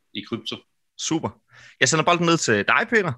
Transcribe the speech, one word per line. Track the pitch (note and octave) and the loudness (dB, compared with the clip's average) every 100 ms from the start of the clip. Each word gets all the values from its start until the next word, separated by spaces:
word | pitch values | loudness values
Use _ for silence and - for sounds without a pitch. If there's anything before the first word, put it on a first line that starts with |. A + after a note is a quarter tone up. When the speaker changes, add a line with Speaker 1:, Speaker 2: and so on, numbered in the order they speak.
| _ | _
Speaker 1:
i | G#2+ - | -16 -10
krypto. | A2+ - A2+ - _ _ - | -10 -10 -14 -16 _ _ -12
Speaker 2:
Super. | - D#3+ A2 - _ - - - | -6 -4 -4 -10 _ -20 -20 0
Jeg | C3 | 2
sender | D#3+ | 2
bolden | E3 F3 E3+ | 2 2 2
ned | E3+ | 2
til | - | 2
dig, | G#2+ G2+ B2 G#3+ | 0 2 0 2
Peter. | A3+ F3+ | 0 -2